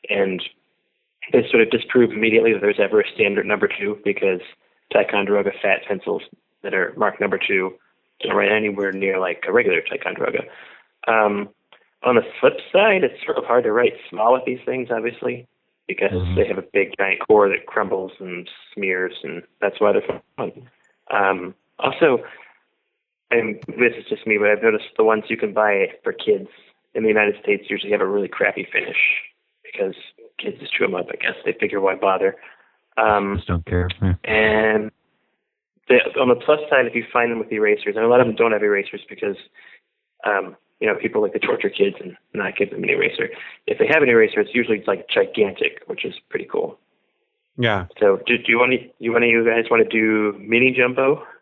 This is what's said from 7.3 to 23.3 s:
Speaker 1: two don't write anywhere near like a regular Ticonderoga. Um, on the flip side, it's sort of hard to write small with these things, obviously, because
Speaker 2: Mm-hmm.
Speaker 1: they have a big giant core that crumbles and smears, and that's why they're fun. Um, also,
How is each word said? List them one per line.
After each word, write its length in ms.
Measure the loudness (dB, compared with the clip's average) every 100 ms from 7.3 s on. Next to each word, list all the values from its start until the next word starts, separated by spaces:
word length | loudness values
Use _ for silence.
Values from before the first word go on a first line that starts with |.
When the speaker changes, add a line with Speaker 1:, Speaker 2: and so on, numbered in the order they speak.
| -2
Speaker 1:
two 360 | -2 -2 -2 -8 _ _ _ _
don't 140 | -2 0
write 160 | 2
anywhere 400 | 2 0 -2 -4
near 260 | -2 -2 -2
like 260 | -4 -4 0
a 40 |
regular 280 | 0 2 0
Ticonderoga. 580 | -2 -8 -8 -6 -4 -6 -8 -18 -20 -20 _ _ 0
Um, 420 | 2 2 0 -6 _ _ _ _ _
on 120 | 2 2
the 60 | 0 2
flip 180 | 2 0 0
side, 320 | 4 4 4
it's 180 | 0 -2
sort 120 | -6 -6
of 60 |
hard 200 | 2 2
to 80 | 4
write 220 | 2 2 0 -12
small 240 | 0 2
with 120 | 2
these 160 | 0 -6
things, 240 | -6 -6 -4
obviously, 560 | -4 -4 -6 -8 -8 -14 _ _ _ -12
because 220 | -4 -2
Speaker 2:
Mm-hmm. 220 | -2 -2 0
Speaker 1:
they 100 | 0
have 120 | -2
a 60 | -2
big 220 | -2 -2 -2
giant 220 | -2 -2 4
core 220 | 6 6
that 180 | 0 -4
crumbles 460 | -4 -2 -4 -6 -12
and 280 | -12 -12 -14 -20 -18
smears, 400 | -8 -4 -2 -4 -8
and 200 | -12 -12 -16 _
that's 200 | -4 2
why 120 | 2
they're 280 | 2 -2 -10 _ -10
fun. 160 | -10 -10 -20 _ _ _ _
Um, 440 | 0 0 0 -6 -14 _ -6
also, 440 | -6 2 2 2 -2 -20 -20 _ _ _ _ _ _ _ _